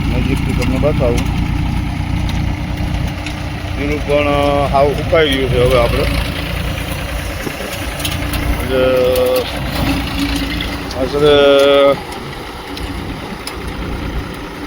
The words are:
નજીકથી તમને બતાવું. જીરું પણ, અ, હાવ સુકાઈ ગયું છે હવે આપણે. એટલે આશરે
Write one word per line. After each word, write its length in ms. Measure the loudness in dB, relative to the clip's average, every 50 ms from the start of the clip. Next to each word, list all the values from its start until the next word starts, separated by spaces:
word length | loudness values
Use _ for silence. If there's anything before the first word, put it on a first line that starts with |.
| 0 0 0
નજીકથી 360 | 0 0 0 0 0 0 0 0
તમને 240 | 0 0 0 0
બતાવું. 400 | 2 2 2 2 2 2 2 2 2 0 0 0 0 0 0 0 0 0 0 0 -2 -2 -2 -4 -4 -2 -2 -2 -2 0 0 -2 0 0 -2 -2 -2 -4 -4 -4 -2 -2 -2 -2 -2 -2 -2 -4 -6 -6 -6 -6 -6 -6 -6 -6 -6 -6 -6 -4 -4
જીરું 280 | -2 -2 -2 -2 0
પણ, 200 | 0 2 2 2
અ, 400 | 2 2 2 4 4 4 2 2 4
હાવ 220 | 4 4 4 4 2
સુકાઈ 360 | 0 0 2 4 4 4 4
ગયું 200 | 2 2 2 2
છે 140 | 4 4 4
હવે 160 | 4 6 4
આપણે. 240 | 4 4 2 2 2 0 0 0 -2 -4 -4 -6 -6 -4 -4 -4 -4 -4 -4 -4 -4 -6 -6 -6 -6 -6 -4 -4 -4 -6 -6 -6 -6 -6 -6 -6 -8 -8 -6 -6 -6 -6 -6 -6 -4 -4 -4 -4 -4 -4 -2 -2 0 0 0 0 -2
એટલે 220 | 0 2 2 2 4 4 4 4 2 2 2 2 2 2 0 0 -2 -4 -4 -4 -2 -2 0 0 0 0 0 -2 -2 -2 -2 -2 -2 -2 -2 -2 -4 -4 -4 -4 -4 -6 -8 -8 -8 -6 -4
આશરે 960 | -4 -2 0 2 4 6 6 6 8 8 6 6 6 6 6 8 6 6 4 2 -2 -8 -10 -10 -10 -10 -10 -10 -12 -12 -12 -12 -12 -10 -10 -8 -8 -8 -8 -8 -8 -8 -8 -8 -10 -10 -10 -10 -10 -10 -10 -10 -8 -8 -8 -6 -6 -6 -6 -6 -6 -6 -6 -6 -6 -8 -8 -10 -12 -12 -10 -10 -10